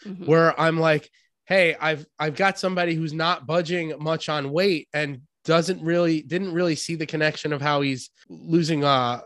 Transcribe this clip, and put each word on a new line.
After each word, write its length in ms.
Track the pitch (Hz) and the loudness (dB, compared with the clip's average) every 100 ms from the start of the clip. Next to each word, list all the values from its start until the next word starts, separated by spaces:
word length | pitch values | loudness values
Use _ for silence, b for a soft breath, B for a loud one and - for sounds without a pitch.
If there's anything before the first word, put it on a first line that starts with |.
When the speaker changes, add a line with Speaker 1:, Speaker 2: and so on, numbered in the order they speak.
Speaker 1:
Mm-hmm. 220 | 208 185 180 | -16 -6 2
Speaker 2:
where 320 | 160 165 147 | 6 6 4
I'm 180 | 160 160 | 2 4
like, 280 | 160 151 - _ _ _ - | 2 2 -2 _ _ _ 0
"Hey, 280 | 190 175 - | 2 2 2
I've, 260 | 156 156 151 - | -2 -4 -6 -6
I've 140 | 156 147 | -4 0
got 200 | 190 190 | 0 0
somebody 360 | 185 180 175 | -2 0 0
who's 180 | 160 160 | -2 -4
not 340 | 156 165 170 135 | -2 -2 -2 -2
budging 460 | 170 160 175 160 143 | -2 -2 -4 -6 -6
much 300 | 151 160 - | -4 -4 -4
on 220 | 151 139 | -4 -2
weight 360 | 151 196 160 - | 0 0 0 -4
and 300 | 147 147 135 139 _ | -6 -6 -8 -16 _
doesn't 380 | - 165 165 185 | 0 2 2 -2
really, 400 | 160 175 170 160 | 0 2 2 0
didn't 300 | 139 170 190 | -2 -4 -2
really 220 | 165 180 151 | 0 0 -2
see 180 | - | -4
the 120 | 165 156 | -6 -6
connection 460 | 156 151 151 151 | -2 -2 -2 -4
of 80 | 147 | -2
how 200 | 143 147 | 0 0
he's 300 | 143 131 - b - | 0 -4 -10 b -20
losing, 560 | 160 156 170 156 156 | -16 0 2 2 2
uh, 360 | 143 135 120 120 | 4 4 2 -2